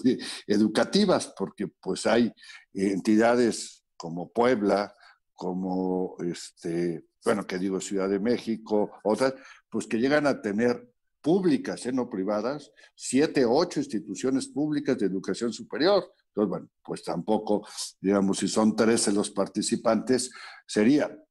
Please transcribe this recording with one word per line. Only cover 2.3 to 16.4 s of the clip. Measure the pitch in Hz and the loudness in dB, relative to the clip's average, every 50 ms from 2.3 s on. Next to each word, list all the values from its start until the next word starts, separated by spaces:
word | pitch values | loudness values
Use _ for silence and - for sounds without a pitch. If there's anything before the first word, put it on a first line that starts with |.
| - _ - - - - - _ - | 0 _ -16 -20 -20 -20 -20 _ -6
entidades | 98 95 101 98 92 82 113 107 107 113 113 120 123 123 113 98 - - - - - _ _ _ - | -2 -2 0 0 0 2 2 4 6 6 6 4 4 4 2 0 -2 -8 -14 -16 -20 _ _ _ -14
como | - 85 82 87 87 - | -10 -10 -8 -8 -10 -4
Puebla, | - 113 117 123 131 110 104 98 101 98 104 98 - _ - - _ _ _ _ _ | 0 2 4 4 4 2 2 2 2 2 0 -2 -8 _ -20 -20 _ _ _ _ _
como, | - - 90 90 92 92 95 90 92 92 92 92 92 92 90 - - | -8 -6 -4 -4 -4 -4 -2 -2 -2 0 0 0 -2 -2 -4 -6 -6
este, | 90 87 85 - - - - - - 87 82 85 87 87 82 80 - _ _ _ - | -6 -6 -6 -8 -12 -16 -16 -10 -8 -4 -2 -2 -2 -2 -4 -6 -10 _ _ _ -2
bueno, | 113 113 104 - | -2 0 0 -2
que | - 98 92 | -4 -6 -4
digo, | 92 98 95 92 | -4 -2 -4 -4
Ciudad | - - 101 95 95 98 | -4 -4 -4 -2 0 0
de | 101 98 | 0 0
México, | 98 120 120 - - 117 113 107 110 - 107 104 104 - - - - | 0 0 0 0 -2 -4 -6 -6 -4 -2 0 0 0 -2 -4 -4 -2
otras, | 98 107 104 131 135 131 - - - - - _ _ | 0 0 2 0 0 -2 -4 -12 -20 -20 -20 _ _
pues, | - 113 - - | -8 -8 -6 -4
que | 123 110 | -2 0
llegan | 120 139 147 147 147 143 | 2 2 2 2 2 2
a | 123 - | 0 0
tener | - 107 101 104 120 120 120 120 - - _ _ _ _ _ _ | -2 -4 0 2 2 2 0 -2 -6 -16 _ _ _ _ _ _
públicas, | - 147 170 202 185 175 139 120 - 107 90 85 - | 0 0 2 2 4 2 2 0 0 -4 -8 -6 -6
eh, | 120 131 | -4 -4
no | 131 123 123 | -4 -4 -4
privadas, | - 98 95 98 104 104 107 120 143 147 143 - _ _ - - _ | -4 -4 -2 -2 -2 -2 -2 -4 -6 -8 -10 -16 _ _ -20 -20 _
siete, | - - - - 131 147 160 143 147 131 | -14 -6 -2 2 2 2 2 2 2 4
ocho | 113 120 147 180 - - 151 | 4 4 4 2 2 -2 -4
instituciones | 139 - - 104 - - 98 - - 127 131 131 - - | -4 -4 -4 -6 -6 -6 -8 -4 -2 0 0 -2 -2 -4
públicas | - 127 147 151 151 147 143 - 127 - | -4 -4 -2 -2 -2 -2 0 0 0 0
de | 110 | 0
educación | 95 92 95 - - 185 - 117 120 110 | 0 -2 -2 -4 -4 -4 -4 -4 -6 -6
superior. | - 113 - - 107 139 185 208 190 - - _ _ _ _ | -8 -10 -8 -2 2 4 4 4 4 2 -2 _ _ _ _
Entonces, | _ - | _ -2